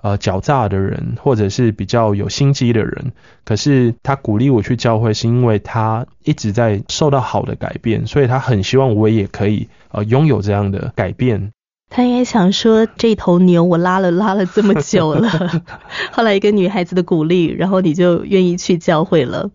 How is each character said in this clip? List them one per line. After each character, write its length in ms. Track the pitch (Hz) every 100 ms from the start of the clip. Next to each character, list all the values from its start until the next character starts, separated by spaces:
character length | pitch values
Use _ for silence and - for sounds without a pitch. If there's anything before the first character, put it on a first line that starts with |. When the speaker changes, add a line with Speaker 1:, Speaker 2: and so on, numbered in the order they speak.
Speaker 1:
呃， 160 | 104 101
狡 220 | - 95
诈 300 | 123 139 104
的 80 | 98
人， 400 | 98 - - 117
或 140 | 147 110
者 140 | 98
是 240 | 113 117
比 120 | 104 95
较 300 | 120 110 101
有 140 | 104
心 240 | - 139
机 180 | 139 120
的 140 | 113 -
人， 260 | - - - - _
可 140 | - 107
是 360 | 147 135 120 117
他 140 | - 135
鼓 220 | - 104
励 120 | 139
我 120 | 120
去 160 | 101 120
教 200 | 120 110
会， 160 | 113
是 140 | 107 113
因 180 | 120 123
为 140 | 104
他 460 | - 120 110 110 - _
一 80 | -
直 220 | 151 107
在 280 | 113 117 101 -
受 220 | - 156
到 100 | 139
好 240 | 113 104
的 120 | - 113
改 200 | - -
变， 260 | 117 107 110
所 140 | 147
以 60 | 123
他 120 | 131
很 240 | - 107
希 140 | 90 131
望 180 | 117 104
我 140 | 110
也 180 | 113 98
可 220 | - 104
以， 180 | 107 113 _ _
呃， 100 | 104 107
拥 200 | 131 160
有 160 | 107
这 120 | 101
样 180 | 101 101
的 220 | 98 - -
改 160 | 95
变。 400 | - 127 101 101 - _ _ _
Speaker 2:
他 140 | -
应 140 | 247 247
该 60 |
想 280 | 247 233 180
说， 360 | 196 226 220 226 -
这 160 | 233
头 240 | 208 - 175
牛 240 | 180 170
我 140 | 175 170
拉 220 | 180 185
了， 100 | 185
拉 240 | 175 214
了 100 | 202 185
这 160 | -
么 100 | 202 170
久 320 | - 185 160
了， 480 | 151 226 165 175 165 -
Speaker 1:
<laughs> 400 | - - - -
Speaker 2:
后 120 | -
来 100 | 226
一 60 | 196
个 100 | 208
女 180 | 208 180
孩 160 | 196
子 120 | 170 185
的 80 |
鼓 200 | 180 170
励， 220 | 156 180 160
然 180 | - 190
后 120 | 190
你 120 | 202
就 300 | 180 175 170
愿 240 | - 190 180
意 100 | 180
去 200 | - 170
教 240 | - 156
会 220 | 175 165 123
了。 260 | - 202